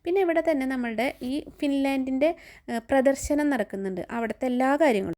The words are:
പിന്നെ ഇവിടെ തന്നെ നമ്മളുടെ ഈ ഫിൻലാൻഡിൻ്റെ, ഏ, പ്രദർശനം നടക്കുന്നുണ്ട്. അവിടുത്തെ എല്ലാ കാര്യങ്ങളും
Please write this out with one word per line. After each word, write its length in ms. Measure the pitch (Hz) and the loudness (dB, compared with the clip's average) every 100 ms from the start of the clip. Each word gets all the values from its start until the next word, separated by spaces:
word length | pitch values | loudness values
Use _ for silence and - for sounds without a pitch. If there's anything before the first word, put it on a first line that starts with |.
പിന്നെ 180 | 339 381 | 0 2
ഇവിടെ 220 | 359 330 | 2 2
തന്നെ 220 | 330 294 262 | 2 0 -2
നമ്മളുടെ 420 | 262 240 220 254 - | -2 -4 -2 -4 -4
ഈ 120 | 247 285 - - | -6 -6 -8 -4
ഫിൻലാൻഡിൻ്റെ, 760 | 294 277 269 269 262 262 302 339 - - | -2 0 0 0 -2 2 0 0 -14 -20
ഏ, 180 | - 233 - | -8 -8 0
പ്രദർശനം 640 | 269 262 269 - 294 294 | 2 4 2 -2 0 2
നടക്കുന്നുണ്ട്. 540 | 262 202 196 196 185 - | 0 -4 -6 -6 -6 -6
അവിടുത്തെ 380 | 233 226 - 254 | -6 -6 -4 -2
എല്ലാ 240 | 247 262 285 | 0 2 4
കാര്യങ്ങളും 400 | 311 208 185 | 4 2 -2